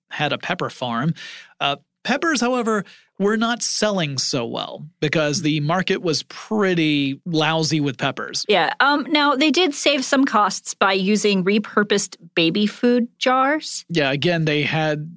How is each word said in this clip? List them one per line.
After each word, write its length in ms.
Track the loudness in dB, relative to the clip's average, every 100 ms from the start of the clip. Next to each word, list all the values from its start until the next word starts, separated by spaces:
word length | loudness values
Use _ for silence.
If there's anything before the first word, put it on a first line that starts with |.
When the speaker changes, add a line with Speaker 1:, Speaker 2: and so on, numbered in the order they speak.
| _
Speaker 1:
had 220 | -4 -4
a 60 | -4
pepper 320 | -4 -6 -6
farm. 440 | -6 -6 -2 -2 -4 -8 -18 -20 -6
Uh, 160 | -4 -4 _ _
peppers, 360 | -6 -2 0 0
however, 440 | 0 -2 0 -2 -4 -14 _ -2
were 180 | 0 0
not 260 | 0 -2
selling 560 | -4 -2 0 0 -2 -4
so 260 | -4 -2
well 400 | -4 -6 -8 -10 -14 -4
because 440 | -2 0 0 0
the 180 | 0 0
market 420 | 0 0 0 0
was 220 | 0 -2
pretty 960 | -4 -14 -4 0 2 2 2 2 0 -4
lousy 540 | -2 0 2 2 2 2
with 180 | 0 0
peppers. 480 | -4 -4 -8 -6 2
Speaker 2:
Yeah. 240 | 2 2 2
Um, 260 | 2 2 2
now, 260 | 2 2 4
they 160 | 2
did 220 | 4 2
save 300 | 2 0 0
some 200 | 0 2
costs 500 | 2 2 2 0 -8
by 200 | 0 2
using 500 | 2 2 2 2 2
repurposed 720 | 2 0 0 0 2 0 -2 -10 -8
baby 320 | 0 0 2 -2
food 400 | 0 2 2 0 -4
jars. 680 | 0 2 2 -2 -4 -10 -4
Speaker 1:
Yeah, 220 | 0 0
again, 340 | 0 0 0 0
they 160 | 0
had 460 | 0 0 0 -2 -6